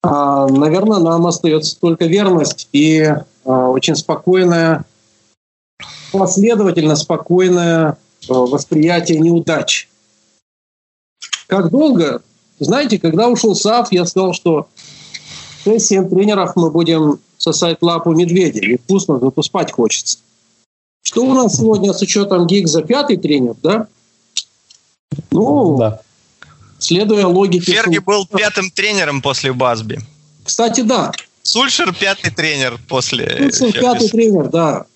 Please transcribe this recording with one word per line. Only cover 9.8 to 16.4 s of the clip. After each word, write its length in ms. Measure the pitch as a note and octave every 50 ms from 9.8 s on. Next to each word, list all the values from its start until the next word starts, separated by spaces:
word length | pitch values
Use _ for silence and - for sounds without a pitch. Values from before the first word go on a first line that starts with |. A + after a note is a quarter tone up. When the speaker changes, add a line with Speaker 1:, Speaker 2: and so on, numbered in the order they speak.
| - _ _ _ _ _ _ _ _ _ _ _ _ _ _ _ _ _ _ _ _ _ _ _ _ _ _ _ - - - - -
Speaker 1:
Как 220 | _ - G3 F3 E3
долго? 520 | F3 C4+ D#4 D4+ B3 F3+ D#3+ C#3+ A#2+ A#2+ _ _ _ _ _ _ _ _
Знаете, 400 | C#3+ C#3 G#3+ C#4 D4 A#3 G#3+ F3+
когда 280 | - E3 D#3 F3+ A3+
ушёл 280 | B3 A#3+ - - A3 F#3+
САФ, 360 | - - G#3 A3 A#3+ A#3 -
я 140 | G3+ F#3 F3
сказал, 280 | - - F#3+ F#3+ F#3 E3
что 340 | - _ F3 D#3+ D3 - _ _ - - - - - - - - - - - - - - - - - -
шесть-семь 460 | G3+ A3 A#3 G3 - G#3+ F#3+ F#3 -
тренеров 460 | - F#3 G3+ G#3 G#3 F#3+